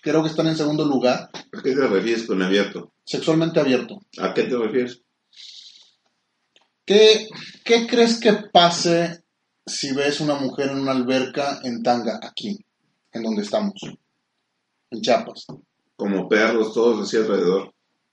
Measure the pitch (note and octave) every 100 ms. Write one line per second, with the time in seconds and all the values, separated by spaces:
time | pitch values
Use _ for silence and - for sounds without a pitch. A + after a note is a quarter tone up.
0 | D#3 D#3 D#3 - D#3+ D#3 D3 D3+ D3 B2+
1 | B2 C#3 - - - G#2 C3+ C#3 B2 F#2+
2 | A2 A2+ A2 F#2+ F#2 G2+ G2 - - _
3 | - C#3+ - D#3+ E3 D#3+ C3+ B2 - -
4 | _ - - A#2+ A2 B2 G#2+ B2 B2 -
5 | _ _ _ - - - - - _ _
6 | _ _ _ _ _ _ _ _ - G#3
7 | A3 G#3+ - - - - - A#3 A#3 A#3+
8 | A#3 - A3 G3 - F3+ E3+ F3 F3 E3+
9 | E3+ E3+ _ _ _ _ - - C#3 C3
10 | C#3+ C#3+ D3 C#3 C3 C#3 C#3 C3+ C3+ C3
11 | B2 C3 B2 D3 C#3+ C#3 C3 A#2 A#2+ A#2+
12 | A2+ A2 A#2 - G#2+ F#2 _ _ _ _
13 | _ A#2 A2+ G#2 G2+ A2 D3 - - -
14 | _ _ _ _ _ _ _ _ - A2+
15 | A#2+ A2+ A2+ - - - _ _ _ -
16 | G2+ F#2+ F#2 G#2+ A2 A#2 G#2 A#2+ A#2 A2
17 | G2 A2+ G#2+ G2 F2 F#2+ - _ _ _
18 | _